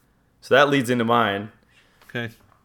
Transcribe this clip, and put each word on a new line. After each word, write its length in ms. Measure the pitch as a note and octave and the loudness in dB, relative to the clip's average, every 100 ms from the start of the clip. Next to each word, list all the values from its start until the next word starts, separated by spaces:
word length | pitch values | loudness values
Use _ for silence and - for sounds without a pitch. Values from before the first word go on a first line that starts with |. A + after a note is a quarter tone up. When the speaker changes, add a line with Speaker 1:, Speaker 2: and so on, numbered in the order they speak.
| _ _ _ _ | _ _ _ _
Speaker 1:
So 140 | - B2+ | 0 2
that 140 | C#3+ | 4
leads 200 | C#3+ A#2+ | 2 0
into 160 | B2 A2+ | -2 0
mine. 460 | A#2+ G#2+ G2 A2 _ _ _ _ _ - | 0 0 -4 -10 _ _ _ _ _ -16
Speaker 2:
Okay. 240 | B2 A#2 - _ _ | -12 -12 -14 _ _